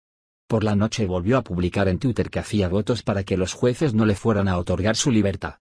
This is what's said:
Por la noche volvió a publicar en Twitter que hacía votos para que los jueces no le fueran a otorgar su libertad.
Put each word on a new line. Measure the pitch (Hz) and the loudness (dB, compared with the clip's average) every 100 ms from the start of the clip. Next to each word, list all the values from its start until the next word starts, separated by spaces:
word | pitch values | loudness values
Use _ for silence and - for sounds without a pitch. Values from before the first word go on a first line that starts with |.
| _ _ _ _ - | _ _ _ _ -2
Por | 113 | 0
la | 107 | 2
noche | 104 110 - 95 | 2 0 0 -2
volvió | 92 92 131 | 0 2 0
a | |
publicar | - 90 90 101 98 | 0 -2 0 2 0
en | 90 | 2
Twitter | 131 107 90 | 0 -2 -2
que | 90 | -4
hacía | - 104 90 | -2 -2 0
votos | 98 107 117 | 0 0 -2
para | - 98 | -2 -2
que | 95 92 | -2 -2
los | 92 | -2
jueces | - 123 123 156 | 0 0 2 0
no | 110 107 | 2 2
le | |
fueran | 101 113 101 98 | 0 0 2 2
a | 90 | 0
otorgar | 90 90 104 113 | 0 0 0 0
su | 151 | 2
libertad. | 110 98 90 78 - | 2 2 -2 -8 -12